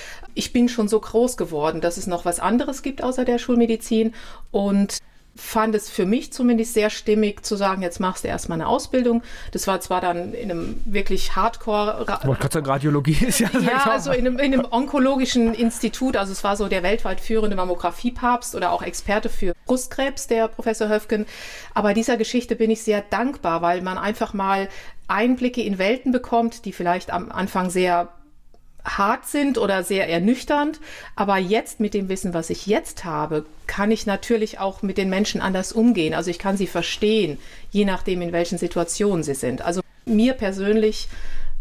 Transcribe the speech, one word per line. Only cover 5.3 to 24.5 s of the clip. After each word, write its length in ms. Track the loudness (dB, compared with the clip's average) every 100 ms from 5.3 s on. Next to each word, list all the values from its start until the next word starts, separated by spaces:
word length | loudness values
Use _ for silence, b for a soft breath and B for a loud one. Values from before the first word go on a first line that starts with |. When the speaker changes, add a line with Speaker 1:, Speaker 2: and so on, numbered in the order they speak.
Speaker 1:
fand 400 | -18 -4 0 2 0
es 140 | -2
für 160 | -2 2
mich 280 | 0 -2
zumindest 400 | 0 2 4 2
sehr 160 | 2 0
stimmig 560 | 0 0 2 2 -2 -4
zu 100 | -2
sagen, 260 | 0 0
jetzt 200 | -4 -2
machst 240 | -4 -2 -4
du 20 |
erstmal 300 | -4 -4 -4
eine 100 | 0
Ausbildung. 560 | 0 0 0 4 2 0 B B
Das 120 | -4 -2
war 140 | -2
zwar 220 | -2 -2
dann 320 | 0 -2 -4
in 180 | -8 -6
einem 300 | -4 -4 -2
wirklich 540 | 0 2 2 2 2 2
Hardcore-, 680 | 0 0 -2 0 0 -2 -2
Ra-, 140 | -2
Speaker 2:
Ich 60 | 0
wollte 140 | 0
gerade 120 | 0
sagen, 120 | 0 0
Radiologie 600 | 0 2 2 4 4 4
ist 140 | 2
ja, 80 | 2
sag 140 | 2
ich 60 | 2
Speaker 1:
Ja, 100 | 2
Speaker 2:
mal. 140 | 2
Speaker 1:
also 200 | 2 0
in 160 | 2 2
einem, 120 | 2
in 140 | 2
einem 140 | 2 2
onkologischen 840 | 0 0 2 4 4 2 4 2
Institut. 640 | 2 0 0 -4 -2 0 0
Also 160 | -2
es 100 | -2
war 140 | 0 0
so 100 | 0
der 160 | 0
weltweit 380 | 2 0 0 -2
führende 340 | 0 2 2 2
Mammografiepapst 1000 | 0 0 -2 -2 -4 0 0 0 -2 -2
oder 180 | 0
auch 100 | 0
Experte 460 | -4 -6 0 0 2
für 240 | 2 2 0 0
Brustkrebs, 600 | -2 -2 -2 -2 -2 0
der 220 | 2 2
Professor 400 | 0 -2 0 2
Höfgen. 360 | 0 0 -2 -2 B B B B
Aber 200 | 0 2
dieser 240 | 4 2 2
Geschichte 400 | 2 0 0 2
bin 120 | 2
ich 140 | 2
sehr 180 | 2 0
dankbar, 600 | 0 -2 -2 -2 -2 2
weil 200 | 2 2
man 160 | -2 -4
einfach 360 | -2 -2 -2
mal 340 | -2 0